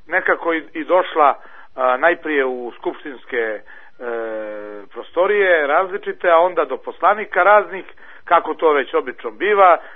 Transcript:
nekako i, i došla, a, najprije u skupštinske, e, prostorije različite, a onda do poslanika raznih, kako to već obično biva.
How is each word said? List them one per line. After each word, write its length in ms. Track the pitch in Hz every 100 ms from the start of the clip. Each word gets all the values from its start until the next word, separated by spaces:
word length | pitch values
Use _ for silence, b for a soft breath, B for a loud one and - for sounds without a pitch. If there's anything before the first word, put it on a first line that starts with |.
| -
nekako 460 | 180 185 175 170
i, 100 | 165 143
i 100 | 160
došla, 560 | 139 180 - 160 139 - B B B
a, 220 | 135 127 127
najprije 480 | 165 170 156 143
u 260 | 131 123 117 -
skupštinske, 600 | 180 135 151 120 - 123
e, 240 | 110 101 - B B - 120 117 113 110 107 107 104 104 98
prostorije 760 | 117 - 165 202 208 190 165 143
različite, 640 | 160 185 202 202 190 180
a 80 | 165
onda 280 | 180 165
do 120 | 139 127
poslanika 680 | 123 - 170 214 196 185
raznih, 420 | 185 208 180 190 - - B B
kako 300 | - 170 160
to 200 | 147 160
već 200 | 143 120
obično 380 | 160 131 - 117
biva. 460 | 107 196 202 185 160 B